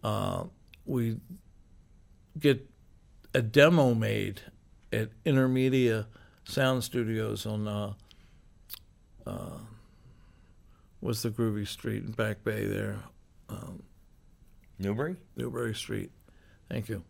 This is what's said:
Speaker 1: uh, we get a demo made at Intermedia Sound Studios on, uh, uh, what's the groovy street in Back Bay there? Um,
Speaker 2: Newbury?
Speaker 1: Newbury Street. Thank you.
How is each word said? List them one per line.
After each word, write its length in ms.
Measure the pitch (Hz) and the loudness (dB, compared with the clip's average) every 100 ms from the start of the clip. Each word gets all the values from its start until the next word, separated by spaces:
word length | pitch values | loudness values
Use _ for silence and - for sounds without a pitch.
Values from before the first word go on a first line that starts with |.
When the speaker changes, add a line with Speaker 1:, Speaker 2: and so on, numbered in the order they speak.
Speaker 1:
uh, 420 | 113 104 95 90 - - - - - | -2 -2 -2 -4 -6 -12 -20 -20 -4
we 320 | 131 113 113 - 180 - - - - - - - - - - | -2 0 -4 -10 -20 -20 -20 -20 -20 -20 -20 -20 -20 -16 0
get 280 | 143 127 - - - - - - - 131 | 2 2 0 -20 -20 -20 -20 -20 -2 0
a 80 | |
demo 500 | 113 143 147 170 135 | 4 8 8 8 6
made 480 | 117 110 107 98 98 - - - - - | 4 2 0 -2 -6 -14 -20 -20 -20 -4
at 180 | 110 110 - | -2 -2 -4
Intermedia 840 | - 135 131 127 131 131 123 110 107 - - - - | 2 4 4 4 4 4 4 2 -2 -12 -20 -20 -8
Sound 360 | - 131 131 | 0 2 2
Studios 600 | 117 131 110 110 110 104 104 | -2 -2 -2 -2 -2 -4 -4
on, 200 | 107 107 | -4 -2
uh, 260 | 104 104 101 - - - - - - - - - - - - - | -2 -4 -8 -16 -20 -20 -20 -20 -20 -20 -20 -20 -20 -20 -16 -10
uh, 320 | - 92 82 110 110 - - - - - - - - - - - - | -10 -10 -12 -16 -20 -20 -20 -20 -20 -20 -20 -20 -20 -20 -20 -20 -8
what's 220 | - 113 | -4 -2
the 60 | 120 | -2
groovy 360 | 110 113 104 101 | 0 0 0 -4
street 360 | - 117 107 | -6 -6 -4
in 80 | - | -6
Back 320 | 110 110 107 | -2 -2 -2
Bay 220 | - 107 104 | -4 -2 -2
there? 340 | 101 104 101 - - - - - | -2 -4 -6 -12 -20 -20 -20 -14
Um, 340 | 107 - 87 - - - - - - - - - - | -12 -12 -14 -18 -20 -20 -20 -20 -20 -20 -20 -20 -6
Speaker 2:
Newbury? 360 | 98 107 151 185 - - | -2 0 -2 -6 -12 -8
Speaker 1:
Newbury 380 | 120 120 117 110 | -6 -4 -4 -4
Street. 360 | - 107 95 - - - - - - | -6 -6 -6 -14 -20 -20 -20 -20 -8
Thank 200 | 117 110 | -8 -6
you. 140 | 104 - | -8 -10